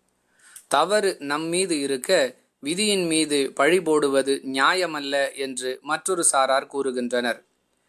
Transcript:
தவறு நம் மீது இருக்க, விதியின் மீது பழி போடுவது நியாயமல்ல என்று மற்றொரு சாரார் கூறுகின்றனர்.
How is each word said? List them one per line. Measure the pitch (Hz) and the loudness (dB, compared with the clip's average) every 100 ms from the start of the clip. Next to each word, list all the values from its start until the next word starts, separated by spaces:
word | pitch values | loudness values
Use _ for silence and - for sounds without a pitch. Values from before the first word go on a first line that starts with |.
| _ _ _ _ - - - | _ _ _ _ -20 -20 -2
தவறு | 139 170 208 196 - | 0 2 2 0 -2
நம் | 143 147 160 | -4 -4 -2
மீது | 175 190 156 | -2 -2 -2
இருக்க, | 139 131 123 185 123 - _ _ | -2 -4 0 2 0 -4 _ _
விதியின் | 139 175 214 196 175 | -6 -2 0 0 2
மீது | 160 151 143 135 | 0 2 0 0
பழி | - 143 185 | 2 2 4
போடுவது | 160 151 143 135 135 139 | 2 2 2 2 2 -2
நியாயமல்ல | 135 135 143 185 175 151 139 139 135 139 | -2 0 2 2 0 -4 -4 -2 -2 -4
என்று | 135 123 127 131 | -8 -6 -8 -8
மற்றொரு | 139 156 190 180 | -6 -4 -2 0
சாரார் | 160 139 135 135 139 | 2 2 4 2 0
கூறுகின்றனர். | 139 135 123 123 123 120 113 _ _ _ _ | -4 -2 -2 -2 -2 -2 -4 _ _ _ _